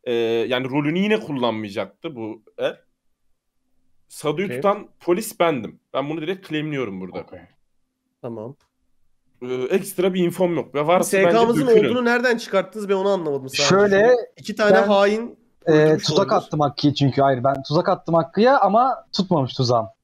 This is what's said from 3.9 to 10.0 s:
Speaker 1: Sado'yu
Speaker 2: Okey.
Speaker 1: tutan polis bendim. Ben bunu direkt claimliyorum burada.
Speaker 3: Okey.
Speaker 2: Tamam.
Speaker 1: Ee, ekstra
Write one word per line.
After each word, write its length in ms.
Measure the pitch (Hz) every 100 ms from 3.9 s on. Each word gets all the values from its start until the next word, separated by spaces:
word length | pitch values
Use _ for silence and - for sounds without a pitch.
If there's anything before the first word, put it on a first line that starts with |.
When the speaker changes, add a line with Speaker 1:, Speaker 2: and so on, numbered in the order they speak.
| _ _
Speaker 1:
Sado'yu 380 | - 147 156 190
Speaker 2:
Okey. 100 | 123
Speaker 1:
tutan 320 | 196 208 - _
polis 400 | - 180 220 -
bendim. 400 | 170 139 98 - _
Ben 160 | 135 139
bunu 100 | 160
direkt 260 | 156 175 -
claimliyorum 520 | 151 151 143 117 95
burada. 180 | 92 87
Speaker 3:
Okey. 200 | 80 92 87 _ _ _ _ _ _ _
Speaker 2:
Tamam. 340 | 127 113 113 147 _ _ _ _ _ _ _ _
Speaker 1:
Ee, 40 | 123 127 -
ekstra 440 | 190 - -